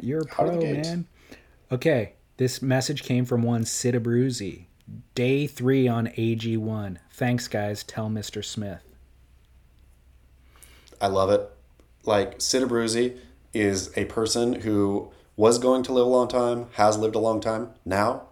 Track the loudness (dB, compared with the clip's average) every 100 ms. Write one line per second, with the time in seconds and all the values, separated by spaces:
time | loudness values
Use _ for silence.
0 | -4 -4 -4 -2 0 0 0 -2 -4 -6
1 | -8 _ -20 -20 _ _ -6 -2 2 0
2 | 0 -8 _ -2 -2 -2 0 0 0 -4
3 | -2 0 2 0 2 0 -2 -2 0 0
4 | 2 2 2 -2 -8 -10 -16 _ -20 -20
5 | -12 -2 0 0 -2 -2 2 4 4 2
6 | -2 -2 -2 -2 -2 -4 -4 -6 -8 -10
7 | _ -4 -2 -2 -2 -4 -4 -6 -10 -8
8 | -6 -6 -6 -10 -10 -8 -8 -10 -16 -20
9 | -20 _ _ _ _ _ _ _ _ _
10 | _ -20 _ _ _ -20 -20 -20 -20 -4
11 | 0 2 4 2 0 -12 _ _ _ _
12 | 0 2 2 -4 -2 0 0 0 0 0
13 | -2 -4 -20 -20 _ 0 0 0 -4 -6
14 | -4 -2 -2 0 0 0 0 2 2 0
15 | -6 -16 _ 4 4 6 4 2 2 2
16 | 4 4 4 2 0 -2 -4 2 4 4
17 | 2 0 0 0 -2 -4 -6 -12 -4 0
18 | 0 0 -8